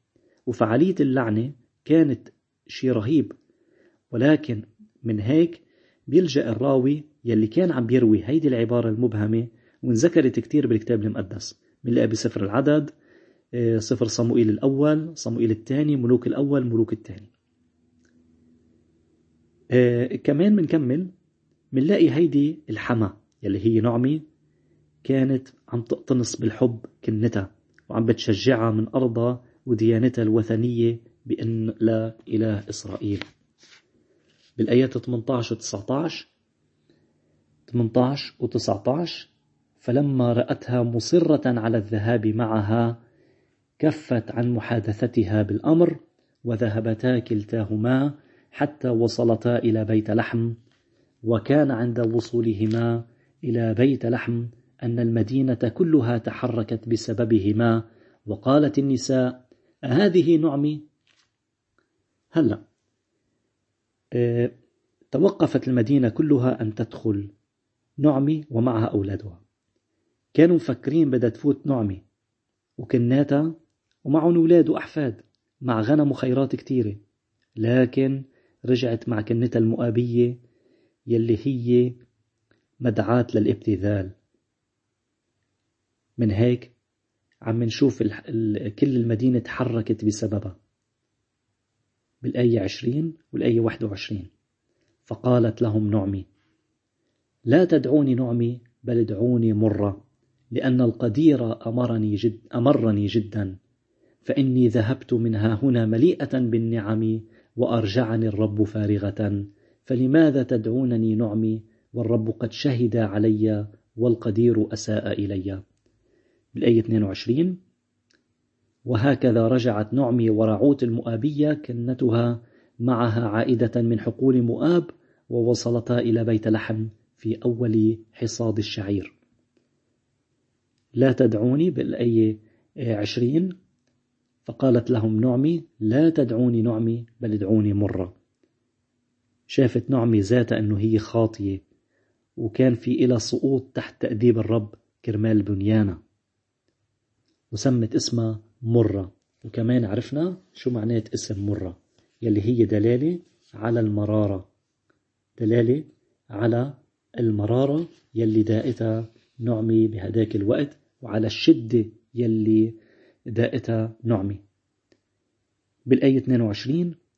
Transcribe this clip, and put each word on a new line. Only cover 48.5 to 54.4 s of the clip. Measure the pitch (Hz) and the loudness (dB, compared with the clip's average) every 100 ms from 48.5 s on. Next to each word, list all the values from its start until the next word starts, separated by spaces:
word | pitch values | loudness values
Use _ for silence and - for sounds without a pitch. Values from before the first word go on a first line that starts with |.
حتى | - 143 - 127 | -6 -6 -4 -2
وصلتا | 113 117 117 117 113 120 120 | 0 0 0 0 0 0 0
إلى | 117 110 107 | 0 0 0
بيت | 110 110 | 0 0
لحم، | 110 - 117 117 117 _ _ _ _ _ _ | -2 -2 -2 -4 -6 _ _ _ _ _ _
وكان | 113 117 107 143 143 | -2 -2 2 2 2
عند | 117 120 117 | 0 -2 -2
وصولهما | 113 117 - 117 113 101 107 113 117 117 117 _ _ _ | -2 -2 -2 -2 -2 -2 -2 0 0 -2 -6 _ _ _
إلى | 127 117 113 | -6 -2 0
بيت | 107 135 127 117 | 2 2 2 -2
لحم | 123 - 120 | -4 -4 -6